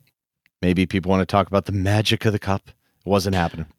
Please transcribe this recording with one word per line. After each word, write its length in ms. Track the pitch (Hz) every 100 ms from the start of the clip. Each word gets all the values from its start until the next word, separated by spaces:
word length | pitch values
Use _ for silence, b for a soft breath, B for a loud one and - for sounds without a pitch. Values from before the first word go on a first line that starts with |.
| _ _ _ _ _ -
Maybe 240 | 90 90
people 260 | 92 98 87
wanna 140 | 95
talk 220 | 90 101 90
about 180 | 98
the 80 | -
magic 540 | 98 92 107 110 113 113
of 60 |
the 60 | 101
cup. 300 | - 98 -
It 400 | - _ _ 90
wasn't 260 | 101 92
happening. 320 | 95 85 85 78